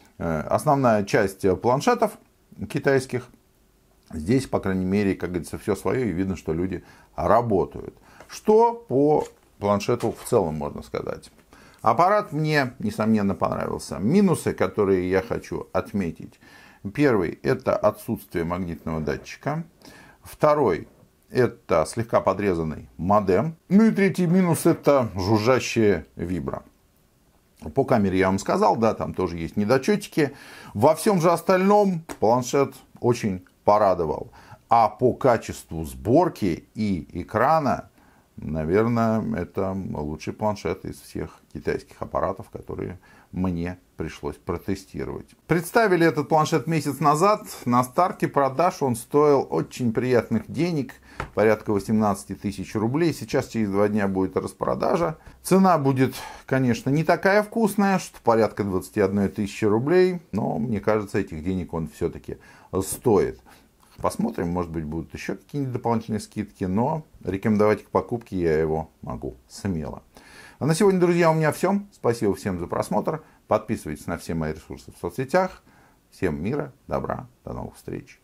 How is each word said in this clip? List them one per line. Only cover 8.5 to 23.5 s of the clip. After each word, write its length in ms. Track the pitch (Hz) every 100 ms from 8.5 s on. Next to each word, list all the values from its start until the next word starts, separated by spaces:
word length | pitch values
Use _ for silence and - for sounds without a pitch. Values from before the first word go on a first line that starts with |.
| 214 233
по 520 | 233 - 131 147 151 - - _ -
планшету 520 | 101 101 101 120 117
в 120 | - -
целом 260 | 123 87 78
можно 280 | 73 -
сказать? 480 | - - - - - _ _ - - -
Аппарат 500 | 107 117 175 208 160
мне, 420 | 147 156 151 127 -
несомненно, 560 | 104 104 110 110 98 95
понравился. 640 | - - - - - 71
Минусы, 560 | 95 190 196 151 107
которые 560 | 85 98 - 98 92 90
я 120 | 92
хочу 460 | - 82 - 82 -
отметить. 680 | - - - 85 - - _ - - - - 101
Первый – 460 | 120 147 110 85 -
это 320 | - 131 - -
отсутствие 720 | 104 107 - 107 - 87 82
магнитного 560 | 90 90 80 - 80
датчика. 640 | 76 69 - - 135 156 165 _ - - - _
Второй – 680 | - - 151 151 123 78 - _ _ _ _
это 560 | - 120 - - 85 78
слегка 340 | - 117 104
подрезанный 680 | 101 92 101 85 80 76 - -
модем. 580 | 85 104 95 92 160